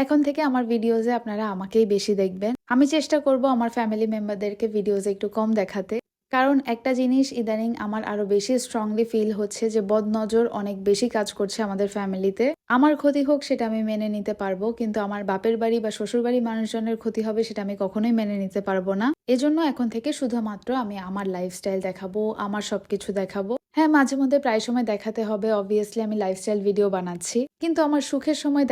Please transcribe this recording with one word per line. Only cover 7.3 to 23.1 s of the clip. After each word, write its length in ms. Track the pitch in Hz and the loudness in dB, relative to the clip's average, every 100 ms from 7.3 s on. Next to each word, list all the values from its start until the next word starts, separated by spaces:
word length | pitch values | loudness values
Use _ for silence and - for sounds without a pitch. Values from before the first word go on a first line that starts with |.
| 240 | 0
ইদানিং 280 | 220 220 233 233 208 | -2 -2 -2 -4 -4
আমার 180 | 214 214 | -4 -4
আরো 120 | 208 202 | -4 2
বেশি 280 | 202 202 254 | 2 2 0
স্ট্রংলি 460 | - 233 214 214 226 | 0 -4 -2 0 0
ফিল 180 | 220 214 | 0 0
হচ্ছে 320 | 208 208 - 226 | -2 -4 -2 -2
যে 120 | 220 196 | 0 2
বদনজর 540 | 214 214 220 214 226 233 208 | 0 2 -2 2 2 2 -2
অনেক 180 | 202 196 | -6 -2
বেশি 240 | 196 202 247 | 2 2 2
কাজ 180 | 220 208 | 0 -2
করছে 260 | - 196 - | -2 -4 -2
আমাদের 240 | 208 196 202 208 | -4 -2 -2 -2
ফ্যামিলিতে। 500 | 196 190 196 190 254 320 - | -4 0 0 2 0 -2 0
আমার 240 | 247 302 302 | 4 4 4
ক্ষতি 260 | 285 285 | 2 2
হোক 160 | 277 285 | 2 0
সেটা 200 | - 254 226 | 0 -2 0
আমি 160 | 220 | -2
মেনে 240 | 220 214 214 | -2 -2 -2
নিতে 240 | 208 202 | -2 -4
পারবো, 320 | 208 196 185 220 | -4 -4 -2 -4
কিন্তু 260 | 226 226 214 | -2 -2 -2
আমার 220 | 202 208 | -2 -4
বাপের 320 | 196 190 226 226 | -2 0 0 2
বাড়ি 200 | 226 233 | 2 0
বা 120 | 214 | -2
শ্বশুর 300 | 208 208 240 | -4 -2 0
বাড়ির 220 | 240 247 | 2 2
মানুষজনের 540 | 226 220 220 226 220 226 | 0 -2 -2 -2 -2 -2
ক্ষতি 240 | 226 220 | -2 -2
হবে 200 | 220 214 | -2 -2
সেটা 180 | 226 208 | -2 -4
আমি 140 | 202 202 | -6 -4
কখনোই 340 | 190 214 233 226 | -2 0 2 2
মেনে 160 | 208 202 | 0 -2
নিতে 240 | 190 202 | -2 -4
পারবো 300 | 196 190 185 | -2 0 0
না। 140 | 190 240 330 - | 0 0 -2 0
এজন্য 300 | 254 294 311 311 | 2 2 2 0
এখন 160 | - 233 | 0 -4
থেকে 200 | 226 277 | -2 -4
শুধুমাত্র 560 | 294 254 240 214 202 - 262 | -4 -2 -2 -4 -6 -4 -4
আমি 120 | 214 202 | -4 -8
আমার 280 | 185 196 190 | -8 -6 -4
লাইফস্টাইল 520 | 180 185 185 196 190 | -4 -6 -6 -4 -2
দেখাবো, 400 | 190 185 190 208 214 214 | -4 -6 -6 -2 -2 -2
আমার 260 | 202 208 - | -4 -4 -4
সবকিছু 380 | 202 - 202 - | -6 -4 -6 -4